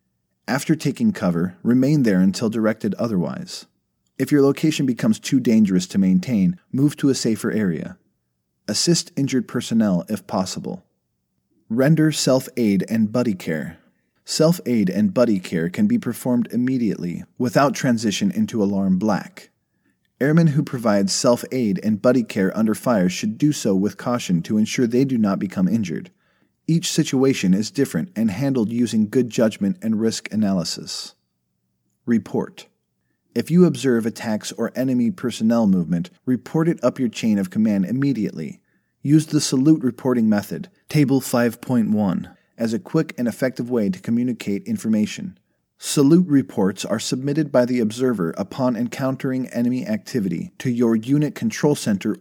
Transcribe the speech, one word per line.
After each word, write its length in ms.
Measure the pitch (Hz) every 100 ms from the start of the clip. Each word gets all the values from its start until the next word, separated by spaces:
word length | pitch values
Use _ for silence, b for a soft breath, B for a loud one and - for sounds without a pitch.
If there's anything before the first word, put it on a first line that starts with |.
| _ _ _ _ -
After 280 | 131 -
taking 380 | 147 147 - 113
cover, 440 | 92 92 85 90 -
remain 400 | 110 123 131 156
there 180 | 117 92
until 300 | 95 92 113
directed 440 | 117 107 110 107 95
otherwise. 680 | 117 98 73 64 - - - _ _ _ _ -
If 120 | 131
your 120 | 147
location 420 | 139 135 156 -
becomes 340 | 135 117 123 110
too 220 | - 135
dangerous 460 | 123 110 101 92 90
to 120 | 98
maintain, 600 | 95 92 110 113 90 87 _
move 260 | 127 143 -
to 100 | 143
a 60 |
safer 360 | 127 123 107 -
area. 460 | 110 98 76 - - _ _ _ _ _ _ -
Assist 440 | - - 170 - -
injured 320 | 139 131 -
personnel 560 | 127 - 113 104 90 -
if 180 | 104 -
possible. 580 | 107 95 - 57 - _ _ _ _ _ _ _ _ -
Render 420 | 113 139 156 156
self-aid 720 | 151 - 131 131 - 110 98 95
and 200 | 113 107
buddy 240 | 123 120
care. 440 | 92 - 80 - 82 _ _ _ _ -
Self-aid 640 | - 160 175 - 120 95
and 240 | 98 104
buddy 240 | 92 120 98
care 320 | - - 87
can 160 | 90 107
be 120 | 120
performed 500 | 127 110 131 123 113
immediately, 720 | 117 123 131 113 - 87 85 - -
without 360 | 123 139 139
transition 560 | - 135 117 107 95 101
into 320 | 107 107 117
alarm 360 | 101 101 98 92
black. 520 | 110 95 - - - _ _ _ _ _ _ -
Airmen 280 | 135 160 165
who 140 | 139
provide 480 | 135 127 113 101 98
self-aid 680 | - 123 120 - 127 113 92
and 180 | 107 104
buddy 220 | 123 131
care 340 | 110 - 95 -
under 180 | 110
fire 340 | 104 - 113 90
should 280 | 90 107 117
do 160 | 151
so 220 | 147 120
with 220 | 95 101 -
caution 460 | 131 120 - 85
to 140 | - 107
ensure 300 | 107 - 120
they 180 | 120
do 140 | 135 123
not 200 | 104 95
become 280 | 98 98 92
injured. 440 | 113 92 64 - _ _ _ _ _ -
Each 240 | 165 -
situation 640 | - 151 131 135 131 95
is 180 | 92 107
different 400 | - 131 - -
and 160 | - 110
handled 400 | 92 139 131 107
using 400 | 117 117 110 107
good 180 | 131 123
judgment 480 | 113 110 - 98 92
and 180 | 113 107
risk 320 | 113 - -
analysis. 800 | 107 104 95 82 - - - - - _ _ _ _ _ _ _ _ -
Report. 640 | 113 - 123 - - - _ _ _ _ _ _
If 160 | 117 117
you 140 | 170
observe 420 | 175 131 131 117 113
attacks 460 | 107 113 107 -
or 200 | - 113 -
enemy 340 | 131 123 117
personnel 560 | 92 131 - 110 117 107
movement, 420 | 92 80 87 87 b
report 440 | - 123 - 160 165
it 140 | -
up 160 | 123 -
your 80 | 123
chain 300 | - 117 104
of 120 | 92
command 340 | 110 110 101
immediately. 760 | 92 127 139 113 98 - 76 - _ _ _ _
Use 240 | 139 156 151
the 140 | 151
salute 420 | - 135 143 160
reporting 460 | 123 117 131 123 110
method, 420 | 104 98 85 - _ -
Table 320 | 151 135 135
five 400 | - 123 120 110
point 300 | - 123 104
one, 440 | 107 101 80 - - _ -
as 160 | 113
a 60 | 110
quick 340 | - 160 156 -
and 80 | 120
effective 420 | - 131 123 120
way 220 | 123 101
to 80 | 95
communicate 640 | - 117 127 113 - 101
information. 760 | 98 107 113 110 107 - - - _ _ _ _
Salute 520 | - - 139 170 180
reports 560 | 139 - - 95 101
are 160 | - 113
submitted 500 | - 127 135 147 147
by 140 | 135
the 160 | 123 123
observer 520 | 107 117 127 110 82 -
upon 380 | 95 - 127 110
encountering 720 | 117 - 135 135 139 131 127
enemy 360 | 120 120 127 127
activity 640 | 110 - 131 98 82 87 -
to 120 | 131
your 240 | 120 120
unit 400 | 113 113 147 147
control 400 | - 117 - 151
center 420 | 143 - 98 107 98